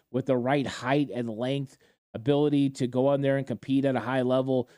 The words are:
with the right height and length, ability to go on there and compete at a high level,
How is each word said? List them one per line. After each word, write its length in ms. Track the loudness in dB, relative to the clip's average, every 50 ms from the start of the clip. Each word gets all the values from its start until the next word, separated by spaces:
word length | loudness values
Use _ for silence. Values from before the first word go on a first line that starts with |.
| _ _
with 160 | -6 -4 0 0
the 100 | 0 0
right 280 | 2 2 0 0 0
height 440 | -2 -6 -6 -2 0 2 2 0 0 -2
and 160 | -4 -6 -6
length, 480 | -4 -4 -4 -2 -2 -4 -6 -8 -12 _ _ _ _ _ _ _ -14
ability 560 | -4 0 2 2 4 4 4 4 2 2 2
to 160 | 0 -2 -4 -2
go 200 | 0 2 2 2
on 120 | 2 2
there 160 | 2 0 0
and 100 | 0 -2
compete 380 | -4 -6 -8 -4 0 0 2 2
at 140 | 2 0 -2
a 20 |
high 220 | -2 -2 -2 0
level, 480 | 0 2 2 0 2 0 0 -2 -2 -4 -10